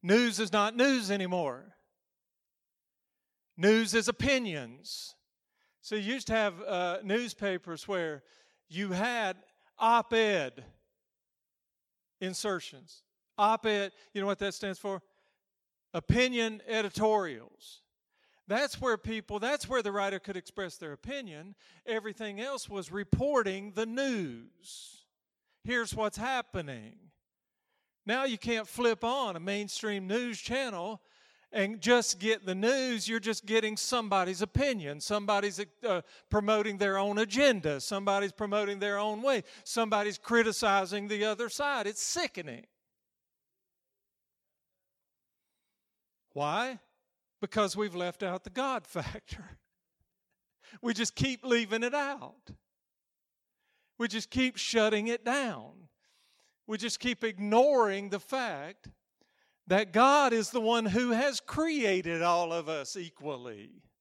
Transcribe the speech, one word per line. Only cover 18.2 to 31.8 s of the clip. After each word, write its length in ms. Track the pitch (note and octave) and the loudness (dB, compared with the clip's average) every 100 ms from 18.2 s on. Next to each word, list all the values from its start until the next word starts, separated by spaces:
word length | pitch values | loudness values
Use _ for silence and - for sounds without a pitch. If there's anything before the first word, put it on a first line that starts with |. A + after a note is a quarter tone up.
| _ _ - | _ _ -6
That's 320 | G#3+ C#4+ - | -2 -2 -2
where 180 | B3+ A3 | -2 -2
people, 420 | A3 A3 G#3 G#3 | -2 -6 -6 -4
that's 280 | A3+ C#4+ - | -2 -2 0
where 140 | B3+ | -2
the 100 | G#3 | 0
writer 280 | G3+ G3 G3 | 0 -2 -2
could 180 | - F#3 | -8 -10
express 400 | - - F#3 - | -10 -8 -8 -8
their 160 | D#3+ | -12
opinion. 600 | C#3+ - C#4 A#3 D3+ F3+ G3+ _ - - | -12 -10 -10 -10 -14 -18 -20 _ -20 -4
Everything 520 | A3 G#3+ G3+ A3 G3+ | -4 -4 -8 -10 -8
else 300 | B3+ C4+ - | -8 -8 -8
was 220 | G3+ D#3 | -10 -8
reporting 800 | F#3+ G3+ - C#4 C#4 G3+ F#3+ G#3 | -8 -2 0 4 4 2 -2 -6
the 140 | G3 A3+ | -4 -4
news. 1160 | A#3+ C#4 A#3 E3 A#2 A#2 E3+ F#3+ - - - _ _ _ _ _ _ | 0 0 0 -2 -6 -14 _ -20 -18 -18 -20 _ _ _ _ _ _
Here's 300 | - B3 A3+ | -4 -2 -2
what's 240 | A3 G#3+ - | -2 -4 -2
happening. 840 | A#3 C4 - F#3+ D3+ B2 G#2+ - - _ _ _ _ _ _ _ _ _ - | -2 -2 -4 -8 -8 -10 -14 -20 -20 _ _ _ _ _ _ _ _ _ -4
Now 180 | A#3+ | 0
you 140 | C4+ A3 | 0 -2
can't 280 | A3+ A#3 G#3+ | -2 -4 -4
flip 380 | - A#3+ A3+ | 0 0 2
on 320 | A#3 C4+ A#3+ E3+ | 0 -2 -2 -4
a 40 | |
mainstream 680 | F3 G3+ G#3 - A3 G3+ F#3+ | -4 -4 -4 -6 -4 -4 -2
news 320 | A3 B3 G#3+ | -2 -2 -6
channel 640 | - B3+ C4 F#3+ F3+ A3 _ _ _ _ _ | -4 -4 -4 -6 -8 -10 _ _ _ _ _
and 300 | A3+ G3 A3 | 0 0 0